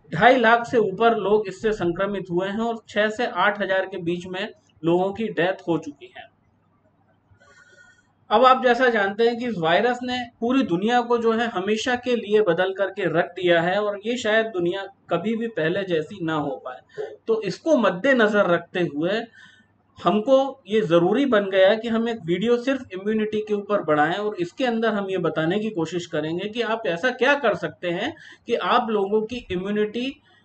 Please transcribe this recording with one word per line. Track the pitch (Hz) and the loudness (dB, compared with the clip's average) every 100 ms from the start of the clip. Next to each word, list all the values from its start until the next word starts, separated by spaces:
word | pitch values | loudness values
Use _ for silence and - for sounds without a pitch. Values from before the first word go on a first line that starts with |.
| - | -8
ढाई | 156 233 262 | 4 6 6
लाख | 220 233 233 | 4 4 2
से | 247 | 0
ऊपर | 196 185 233 214 | 0 2 2 2
लोग | 190 214 190 | 2 2 0
इससे | 185 220 | -4 -4
संक्रमित | 214 175 165 202 196 170 | 0 -2 -2 -2 -4 -4
हुए | 175 190 | -4 -2
हैं | 208 | -2
और | 233 226 - | -4 -6 -6
छह | 208 214 | -2 -2
से | 214 240 | -2 -4
आठ | 175 202 208 | 0 0 0
हजार | 190 190 185 | -2 0 -2
के | 190 | -6
बीच | 170 175 180 | -6 -6 -8
में | 185 214 - _ - | -10 -10 -12 _ -6
लोगों | 160 175 190 | 0 2 0
की | 202 220 | -2 -4
डेथ | 170 180 190 170 | -2 -2 -2 -4
हो | 156 | -4
चुकी | 151 - 185 131 | -4 -16 -20 -20
है। | - _ _ _ _ _ _ _ _ _ _ _ _ _ - - - _ _ _ - | -20 _ _ _ _ _ _ _ _ _ _ _ _ _ -20 -20 -20 _ _ _ 0
अब | 220 | 6
आप | 254 254 | 8 6
जैसा | 247 240 254 | 4 4 4
जानते | 220 196 202 | 2 0 2
हैं | 233 233 | 0 0
कि | 247 | -4
इस | 190 | -2
वायरस | 160 185 240 240 | 2 4 2 -2
ने | 247 247 240 - | -4 -6 -8 -6
पूरी | 233 269 | 0 0
दुनिया | 214 170 214 247 | 0 -2 2 0
को | 226 233 | 2 0
जो | 226 | 2
है | 220 226 | 0 -2
हमेशा | 185 196 220 254 247 | -4 -2 -2 -2 -4
के | 254 226 | -2 -2
लिए | 202 214 | 2 2
बदल | 175 170 185 | 4 2 0
करके | 190 190 202 175 160 | -2 -4 -2 -2 0
रख | |
दिया | 190 - 175 170 | -2 -2 2 2
है | 170 202 | 2 0
और | 208 196 214 | -2 -4 -6
ये | 240 | -4
शायद | 214 220 220 | 0 0 0
दुनिया | 180 175 196 - _ - | -2 -2 -4 -10 _ -6
कभी | 170 208 226 | -4 -2 -4
भी | 233 | -4
पहले | 170 160 196 | -2 -2 -2
जैसी | 185 160 151 196 | -2 -4 -4 -8
ना | 160 | -4
हो | 156 143 131 | -2 -4 -6
पाए। | 127 127 _ - 427 - - | -12 -16 _ -12 -12 -10 -4
तो | 220 | -2
इसको | 202 - 320 277 | -2 -4 2 4
मद्देनजर | 196 180 277 254 208 208 180 | 2 0 2 4 4 4 2
रखते | 170 170 185 | 2 0 -4
हुए | 165 143 175 220 233 - - _ _ _ _ - | -2 -2 -2 -2 -6 -18 -20 _ _ _ _ -4
हमको | 170 208 240 269 269 - 190 | 0 0 4 4 2 -6 -2
ये | 214 | 0
ज़रूरी | 170 170 180 233 269 | 4 4 4 2 4
बन | 208 196 | 2 2
गया | 190 190 | 4 6
है | 220 | 4
कि | 233 | 0
हम | 226 233 | -2 -2
एक | 226 | -4
वीडियो | 165 185 226 240 | -2 0 2 0
सिर्फ | 254 262 - | 0 -4 -6
immunity | 185 202 220 214 214 | -8 -4 -2 -2 -2
के | 208 | -2
ऊपर | 208 202 202 | -4 0 -2
बढ़ाएं | 156 151 156 196 | 2 2 2 0
और | 208 180 | -4 -4
इसके | 170 - | -6 -2
अंदर | 247 226 226 | -2 0 0
हम | 208 190 | -2 -4
ये | 185 | -2
बताने | 165 156 160 208 | -2 0 0 0
की | 220 | -2
कोशिश | 170 160 180 - | -4 -4 -6 -4
करेंगे | 156 156 170 208 | -4 -4 -6 -6
कि | 233 | -6
आप | 214 226 - | -4 -2 -4
ऐसा | 170 254 | -2 -4
क्या | 254 254 | 0 2
कर | 285 220 | 2 0
सकते | 170 156 - 175 | -2 -6 -6 -6
हैं | 175 262 - - - - | -4 -6 -10 -20 -18 -6
कि | |
आप | 233 180 240 226 | -4 0 0 0
लोगों | 208 196 214 | -2 0 -2
की | 220 247 - | -2 -10 -8
immunity | 180 196 208 208 233 262 - _ _ | -6 -4 -2 -2 -4 -8 -10 _ _